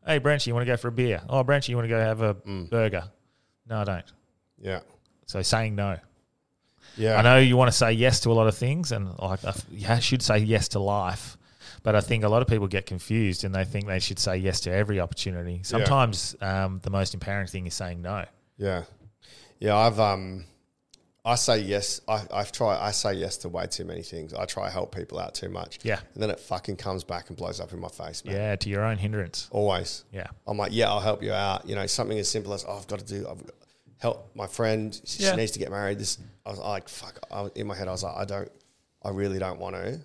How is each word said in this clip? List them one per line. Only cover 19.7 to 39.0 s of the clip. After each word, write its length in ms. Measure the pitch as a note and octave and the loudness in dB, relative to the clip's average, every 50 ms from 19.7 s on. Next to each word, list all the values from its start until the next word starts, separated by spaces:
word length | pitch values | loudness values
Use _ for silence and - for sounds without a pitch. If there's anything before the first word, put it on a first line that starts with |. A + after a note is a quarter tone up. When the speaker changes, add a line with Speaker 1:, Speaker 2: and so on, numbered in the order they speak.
| G#2 | 6
Speaker 2:
I've, 220 | G#2 A2 A#2 G#2+ G#2+ | 6 6 6 6 4
um, 460 | A2 G#2 G2 F#2+ F#2+ F#2 F#2 F#2+ E2+ - _ _ _ _ _ _ _ _ - _ _ _ _ _ _ | 4 4 4 0 -4 -8 -10 -12 -12 -16 _ _ _ _ _ _ _ _ -20 _ _ _ _ _ _
I 120 | A2+ A#2+ | 0 2
say 240 | B2 - - A#2 A2 | 2 4 4 4 2
yes. 420 | G2+ F#2+ G2+ G2+ G2+ - - - _ | 2 0 -2 -2 0 -2 -4 -6 _
I, 160 | - A2 G#2+ G2+ - - | -2 -2 -2 -2 -4 -4
I've 180 | G2+ G#2 - | -4 -4 -4
tried, 260 | - - B2 A2 F#2+ - | -2 0 2 2 2 2
I 100 | - G#2 | 0 -2
say 240 | G2+ - - A2 G2 | -2 0 0 0 -2
yes 240 | F#2 F2 F#2+ - | -2 -4 -6 -6
to 120 | - - E2+ | -8 -10 -8
way 180 | E2+ E2+ F2 | -6 -6 -6
too 180 | F2 - - F2 | -6 -6 -8 -8
many 160 | E2+ F2 E2+ | -8 -8 -10
things. 320 | E2 - - E2 D#2 D#2+ - | -10 -10 -12 -12 -12 -10 -6
I 120 | - F#2+ | -8 -6
try 200 | F#2 - G2 G2 | -6 -4 -6 -6
to 60 | F#2+ | -4
help 240 | F#2 F#2 F2 - - | -4 -4 -6 -6 -6
people 240 | F#2+ F2 - - - | -12 -10 -8 -8 -8
out 160 | F2+ - - | -8 -8 -8
too 140 | - - F#2+ | -10 -10 -8
much. 280 | F#2 F#2 F2 - - - - | -8 -8 -10 -10 -14 -8 -4
Speaker 1:
Yeah. 160 | - G#2 - - - _ | -4 -4 -4 -6 -14 _
Speaker 2:
And 80 | G2 G#2+ | -4 -2
then 80 | G#2+ | -2
it 80 | F#2+ - | -2 -4
fucking 380 | - - G#2 F2+ - - G2 | -6 -6 -6 -6 -4 -8 -8
comes 260 | - - G2+ F#2+ F#2+ F2 | -6 -6 -6 -6 -6 -6
back 260 | - F2+ F2 - - | -6 -8 -8 -8 -12
and 80 | E2+ | -12
blows 220 | - F2 F2 E2+ E2 | -10 -8 -8 -8 -8
up 120 | F2 - | -10 -10
in 80 | F#2 F2+ | -10 -12
my 100 | F2+ E2+ | -12 -12
face, 360 | - - E2 D#2+ D#2 - - | -12 -12 -14 -12 -12 -12 -8
man. 80 | - G2 | -6 -4
Speaker 1:
Yeah, 200 | G2 G#2+ G#2+ G2+ | -4 -2 -2 -2
to 140 | F#2+ - G2+ | -2 -2 -2
your 140 | G2+ G2 G#2+ | -2 0 0
own 140 | A2+ A2+ | 0 0
hindrance. 500 | G2 G2 G#2 G#2+ G#2 F#2+ E2+ - - - - | -2 -2 -2 -2 -4 -6 -6 -8 -10 -10 -4
Speaker 2:
Always. 540 | - G2+ G#2 G2+ F#2+ F2 - - - - - _ | -2 2 2 2 2 0 -2 -4 -8 -10 -14 _
Speaker 1:
Yeah. 160 | - F#2+ - - - - _ | -14 -12 -12 -12 -14 -14 _
Speaker 2:
I'm 100 | G#2+ G#2+ | -6 -4
like, 140 | G#2 G#2 - | -2 -2 -2
"Yeah, 180 | G#2 A2+ A2+ G#2 | 2 2 2 4
I'll 100 | G2+ G#2 | 2 2
help 220 | F#2+ A2 G#2 G2+ | 2 0 0 0
you 120 | G2+ G#2 G2+ | -2 -4 -2
out." 340 | G2 G2+ G2 F#2+ - - | 0 0 0 -2 -4 -4
You 80 | - G#2 | -6 -6
know, 100 | G2+ F#2+ | -4 -2
something 300 | F#2 - - A#2 G2+ A2 | -2 -2 -2 -2 -2 -2
as 120 | G#2+ G2 - | -2 -2 -2
simple 240 | - A2 G2+ G2+ G2+ | -2 -4 -4 -6 -8
as, 120 | F#2+ - | -8 -8
"Oh, 100 | - G2 | -10 -10
I've 100 | G2+ F#2 | -10 -10
gotta 180 | - G#2 G2 G2+ | -10 -10 -10 -10
do, 220 | G#2+ G2 G2+ G2+ - | -10 -10 -10 -8 -10
I've 140 | - F2+ - - - _ _ _ _ _ _ _ _ _ | -12 -14 -16 -20 -20 _ _ _ _ _ _ _ _ _
help 360 | - A#2+ A2 - - - _ | -2 -2 -2 -2 -10 -18 _
my 120 | G#2+ G#2 | -10 -10
friend. 520 | F#2+ - - A#2 A2 A2 A2 G#2+ A2 G#2 - - | -10 -2 0 2 2 2 2 0 -4 -8 -12 -12
She, 160 | - - - G3+ | -12 -6 0 2
Speaker 1:
Yeah. 80 | F#3+ | 2
Speaker 2:
she 60 | - | 2
needs 140 | - A2+ G#2+ | 2 0 -2
to 80 | - G2+ | -2 -4
get 100 | G2 - | -6 -6
married." 280 | G2 G2+ G2+ G2 G2+ G#2 | -4 -4 -2 -2 -2 -2
This, 180 | G#2+ G2+ - - - - - _ _ | -4 -4 -4 -6 -8 -20 -20 _ _
I 20 | G#2+ | -12
was 100 | G2+ F#2+ | -10 -8
like, 300 | - G2+ G2+ F#2+ - - | -6 -4 -6 -6 -6 -10
"Fuck." 300 | - - - - - - - - | -16 -16 -16 -16 -16 -16 -16 -12
I, 160 | - G2+ G2+ G2+ - | -8 -8 -8 -8 -6
in 120 | A2 G#2+ | -8 -8
my 80 | G#2 G2 | -6 -6
head, 120 | F2+ G2 | -6 -6
I 40 | F#2 | -6
was 120 | F#2 F#2 F#2+ | -4 -4 -6
like, 120 | F2+ D#2+ | -6 -6
"I 100 | - G2+ | -6 -6
don't, 260 | G2+ G2+ G2 G2 - - _ _ _ _ _ _ _ _ _ | -6 -6 -8 -8 -10 -14 _ _ _ _ _ _ _ _ _